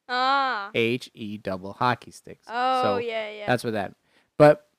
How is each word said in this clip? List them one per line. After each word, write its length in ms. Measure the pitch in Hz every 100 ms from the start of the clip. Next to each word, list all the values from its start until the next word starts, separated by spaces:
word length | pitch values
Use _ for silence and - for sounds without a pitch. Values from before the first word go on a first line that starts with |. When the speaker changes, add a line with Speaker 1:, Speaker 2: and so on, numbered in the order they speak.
| -
Speaker 1:
Ah. 640 | 247 262 277 269 220 202
Speaker 2:
H 380 | 123 113 123 -
E 220 | - 107 104
double 360 | 101 95 95
hockey 380 | - 123 120 -
sticks. 340 | - - - -
Speaker 1:
Oh, 340 | 233 254 262
Speaker 2:
So 140 | 254 240
Speaker 1:
yeah, 300 | 233 220 214
yeah. 160 | 214 208
Speaker 2:
that's 160 | 120
what 80 | 120
that. 180 | 107 95 - _ _ _ -
But, 280 | 147 151 _